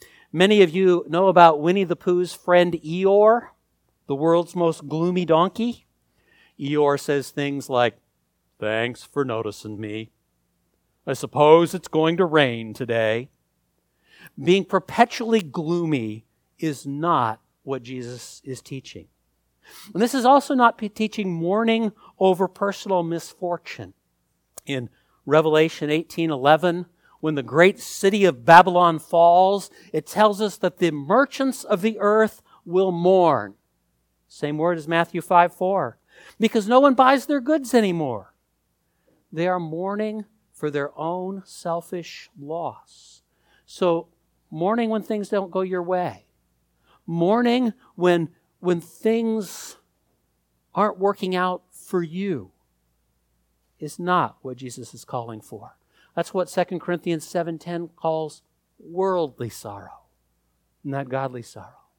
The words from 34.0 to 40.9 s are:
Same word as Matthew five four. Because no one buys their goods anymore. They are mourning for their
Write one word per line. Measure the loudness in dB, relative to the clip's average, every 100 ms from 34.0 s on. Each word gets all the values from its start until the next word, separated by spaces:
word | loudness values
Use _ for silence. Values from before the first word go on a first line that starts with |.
| _ _ _
Same | -10 -8 -2
word | -2 -2
as | -2
Matthew | -2 -2 -6
five | 2 4 4
four. | 0 -4 -2 -4 -10 _ _ -20 -2
Because | 0 0 2
no | 4
one | 6 6
buys | 4 4 0
their | -4
goods | 0 -2 2 2
anymore. | 2 0 -4 -6 -10 _ _ _ _ _ _ _ _ _ _
They | -4 -2
are | -2
mourning | -4 -8 -6 -6 -6 -8 -14 _ _
for | _ -6
their | -6 -6